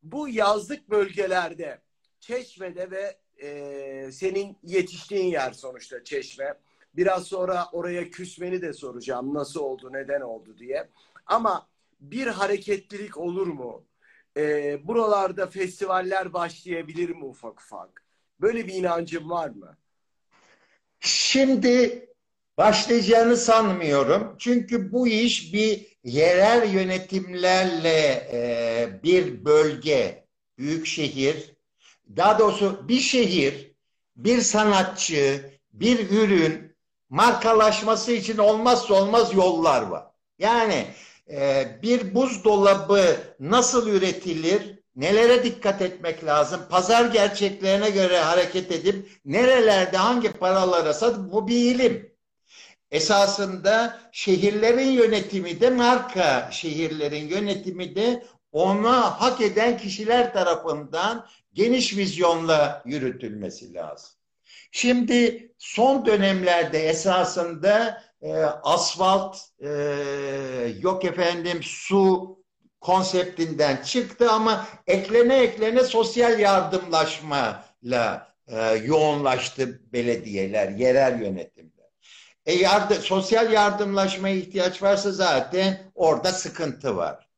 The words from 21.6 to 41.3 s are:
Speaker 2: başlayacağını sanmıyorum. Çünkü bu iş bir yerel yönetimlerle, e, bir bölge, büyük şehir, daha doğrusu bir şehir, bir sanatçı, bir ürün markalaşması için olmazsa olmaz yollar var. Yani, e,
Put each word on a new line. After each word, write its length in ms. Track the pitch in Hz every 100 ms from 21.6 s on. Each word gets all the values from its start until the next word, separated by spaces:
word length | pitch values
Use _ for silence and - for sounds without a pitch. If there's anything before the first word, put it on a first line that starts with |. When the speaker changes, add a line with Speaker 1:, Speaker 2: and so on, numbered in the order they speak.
| 240 247 233 - - _ _ _ _ -
Speaker 2:
başlayacağını 800 | 202 202 - 233 190 226 233 240
sanmıyorum. 1000 | 233 226 220 180 160 139 123 185 214 -
Çünkü 520 | 240 240 - 233 185
bu 160 | 240 247
iş 460 | 214 233 - 165
bir 440 | 196 220 208 - _
yerel 720 | 123 127 165 180 202 240 220
yönetimlerle, 1600 | 190 185 185 185 190 185 180 180 185 185 165 165 160 151 127 -
e, 720 | 120 120 117 117 117 113 95
bir 420 | 160 180 - 120 117
bölge, 800 | 151 151 131 151 139 98 - _ _ _ -
büyük 280 | 139 160 156
şehir, 680 | - 147 135 135 151 - _ _ _ _ _ _ 104
daha 240 | 190 214
doğrusu 480 | 214 180 196 196 135
bir 120 | 247
şehir, 720 | - 254 208 180 135 143 - _ _ _ _ -
bir 260 | 131 247
sanatçı, 1120 | - 208 214 196 185 - - 156 139 139 139 _ _
bir 360 | 107 214 247 196
ürün 680 | 208 214 190 160 156 - _ _ _ _
markalaşması 1000 | 139 226 240 220 220 214 208 208 220 -
için 260 | 233 202 214
olmazsa 560 | 208 214 240 240 -
olmaz 400 | 196 202 233 202
yollar 480 | 190 180 165 165 131
var. 240 | 104 80 - _ _ _
Yani, 460 | 196 233 220 156 104 - - _
e, 380 | _